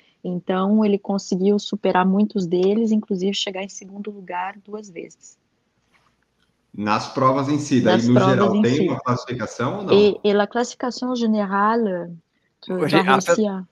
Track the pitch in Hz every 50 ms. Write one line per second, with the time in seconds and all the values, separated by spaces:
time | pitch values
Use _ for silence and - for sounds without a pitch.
0 | _ _ _ _ - 180 180 180 - - 185 185 190 196 214 214 214 208 202 196
1 | - - 196 196 - - 196 180 185 202 208 208 - - - 208 - 190 180 185
2 | 185 190 190 202 214 208 - 208 185 165 180 180 185 196 208 220 233 220 220 214
3 | 208 - 208 180 180 202 202 - - 208 190 185 196 196 - - 202 190 196 202
4 | 202 214 208 202 185 175 180 180 180 190 202 208 _ 208 208 214 214 202 170 165
5 | - - - _ _ - _ _ _ _ _ _ _ _ _ _ _ _ _ _
6 | _ _ _ _ _ _ _ _ _ _ _ _ _ _ - 101 104 104 107 117
7 | 123 - - 139 127 131 131 143 135 135 151 143 - - 139 123 - 110 107 117
8 | 113 120 123 123 - 95 95 - - - - 208 214 120 131 151 190 165 131 123
9 | - 127 123 - - - 120 113 107 - - - 120 139 175 208 202 185 196 202
10 | 208 208 180 - - 208 202 208 208 202 - 233 247 233 - - - 247 226 -
11 | 254 247 254 240 233 220 220 214 202 190 196 196 202 214 226 240 226 202 185 175
12 | 170 175 175 165 _ _ _ _ _ _ _ _ - - 185 180 160 143 143 160
13 | - - - 190 180 - 170 220 214 202 190 190 185 -